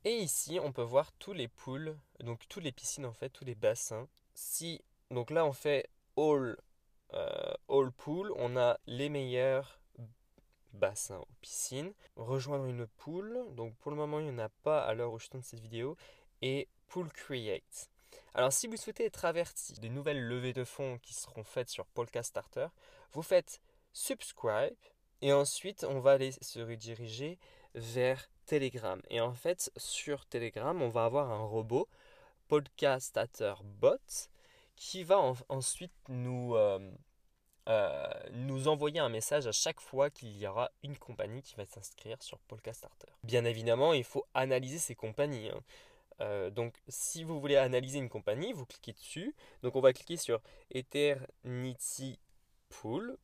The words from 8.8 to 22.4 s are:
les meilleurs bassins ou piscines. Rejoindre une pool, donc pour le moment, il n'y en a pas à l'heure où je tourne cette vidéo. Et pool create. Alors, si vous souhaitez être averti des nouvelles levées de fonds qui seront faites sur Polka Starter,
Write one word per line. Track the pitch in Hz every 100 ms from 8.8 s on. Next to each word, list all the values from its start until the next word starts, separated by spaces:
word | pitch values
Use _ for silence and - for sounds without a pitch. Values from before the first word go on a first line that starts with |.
| -
les | 120 143
meilleurs | 147 131 123 131 135 135 - _ - 113 - _ _ _ _ _
bassins | 101 98 104 - 92
ou | - -
piscines. | - - - 131 170 208 - -
Rejoindre | 117 135 131 143
une | 131 123 117
pool, | _ - 175 208 247 233
donc | 120 113 113
pour | 147
le | 147
moment, | 151 151
il | 156
n'y |
en | 123
a | 110
pas | _ 147 151
à | -
l'heure | 113 120
où | 113
je | -
tourne | 131
cette | 123 117
vidéo. | 110 113 131 165 - - - _
Et | 131 139 - _ _
pool | 180 165
create. | - - 131 107 95 _ - - _ _ - -
Alors, | - 127
si | 135 233
vous | 220
souhaitez | - 214
être | 226 - 170
averti | 165 170 - -
des | - 113
nouvelles | 131 143 143
levées | 117 123 127
de | 123
fonds | 120 - 135 123
qui | -
seront | - - -
faites | 107 131 120
sur | -
Polka | - - 120 120
Starter, | 117 -